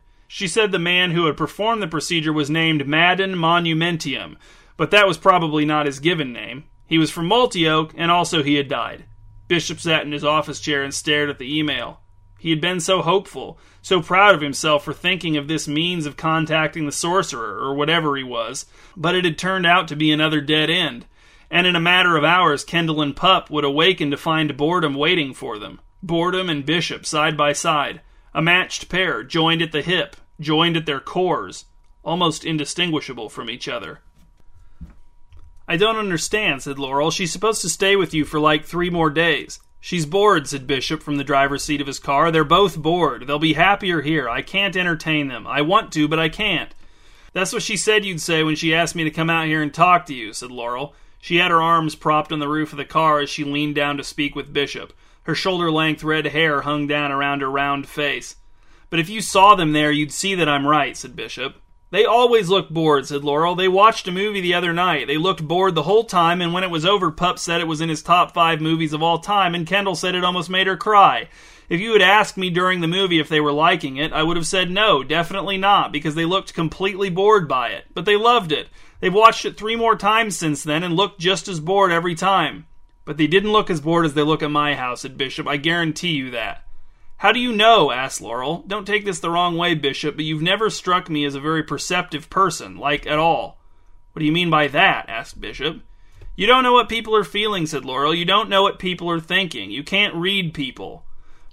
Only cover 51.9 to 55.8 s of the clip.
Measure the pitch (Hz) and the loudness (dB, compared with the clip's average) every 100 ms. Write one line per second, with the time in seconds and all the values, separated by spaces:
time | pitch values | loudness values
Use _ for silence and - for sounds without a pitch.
51.9 | - 160 151 151 156 143 151 151 147 139 | -2 0 0 0 -4 -2 -2 -4 -6 -4
52.9 | 160 160 147 143 - 143 143 147 147 143 | 0 2 2 0 -4 -4 -2 -2 -2 -2
53.9 | 143 131 - 143 143 139 143 139 127 - | -4 -6 -6 -4 -6 -6 -4 -4 -6 -14
54.9 | - - _ - 156 190 180 170 156 | -20 -20 _ -6 -2 0 0 0 2